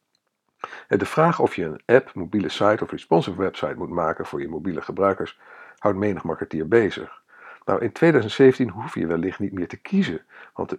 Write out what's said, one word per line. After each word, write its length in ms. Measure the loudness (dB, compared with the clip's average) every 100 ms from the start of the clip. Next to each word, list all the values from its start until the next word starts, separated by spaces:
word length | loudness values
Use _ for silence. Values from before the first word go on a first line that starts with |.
| _ _ _ _ _ _ -16 -14 -2
Eh, 100 | -2
de 80 | 0
vraag 340 | 2 2 4
of 140 | 0
je 100 | 0
een 180 | -6 -4 4
app, 280 | 4 4
mobiele 340 | -8 -4 -2 -2
site 360 | 2 2 2
of 60 | -2
responsive 460 | -6 0 2 2 -2
website 380 | -4 -2 -6 -6
moet 140 | -4
maken 360 | -2 -2 -2 -6
voor 140 | -6
je 80 | -6
mobiele 340 | -6 -6 -6
gebruikers, 580 | -6 0 0 0 -6 -12 -20 -20 -20 -4
houdt 200 | -2 0
menig 240 | -2 -2
marketeer 460 | -4 -6 -6 -6 2
bezig. 540 | 4 4 -2 -12 -16 _ -20 -20 -10
Nou, 160 | -2 -2
in 120 | -2
tweeduizend 420 | 2 4 4 2
zeventien 360 | 6 6 6 0
hoef 240 | -4 -8
je 120 | -4 -2
wellicht 320 | -2 -2 -4
niet 140 | -6
meer 160 | -4 -8
te 80 | -10
kiezen, 460 | -2 0 0 -2 _ -20 -14
want 160 | -8
de 80 | -6